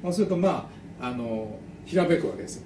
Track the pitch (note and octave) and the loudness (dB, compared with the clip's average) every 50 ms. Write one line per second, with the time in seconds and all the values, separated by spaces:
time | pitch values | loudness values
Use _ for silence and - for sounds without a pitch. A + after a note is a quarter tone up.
0 | - F3+ F3 G#3 G#3 F3 F#3+ E3+ F3+ F#3+ E3+ - - - - - - - - - | 0 0 2 2 4 4 4 4 4 4 4 2 -4 -8 -14 -16 -16 -16 -12 -6
1 | B2 B2 B2 B2 A#2+ A2+ A2+ A2 A2 G#2+ G#2 - - - - - - - - F#3 | -6 -4 -4 -2 -4 -2 -2 -4 -4 -6 -8 -12 -12 -14 -16 -16 -12 0 2 4
2 | F3+ E3+ E3+ - - - - - - - - - - | 6 6 6 4 4 0 -4 -4 -8 -10 -10 -12 -14